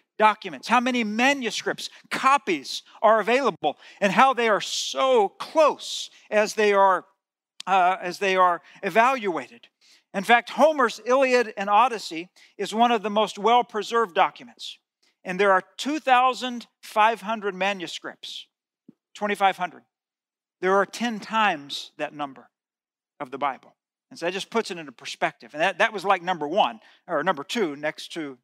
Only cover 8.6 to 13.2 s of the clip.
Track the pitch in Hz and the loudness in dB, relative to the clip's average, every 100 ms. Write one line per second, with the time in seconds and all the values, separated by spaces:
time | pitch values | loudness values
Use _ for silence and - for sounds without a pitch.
8.6 | - - 196 190 240 269 202 156 127 117 | -6 -10 -2 2 2 2 -4 -6 -8 -18
9.6 | _ _ _ _ _ 196 190 233 - - | _ _ _ _ _ -6 2 2 2 4
10.6 | 302 302 233 - 233 262 262 247 220 - | 4 4 0 0 0 2 4 2 0 -4
11.6 | 196 208 254 220 - 160 180 _ _ - | 0 4 4 0 -10 -10 -12 _ _ -10
12.6 | 190 208 240 233 202 208 | -6 0 2 2 0 0